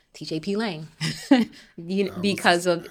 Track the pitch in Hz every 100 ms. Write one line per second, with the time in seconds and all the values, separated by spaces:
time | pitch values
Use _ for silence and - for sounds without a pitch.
0 | _ - 156 160 175 196 226 160 156 -
1 | 160 - - 254 - - - - 170 190
2 | 196 185 202 185 202 175 180 170 -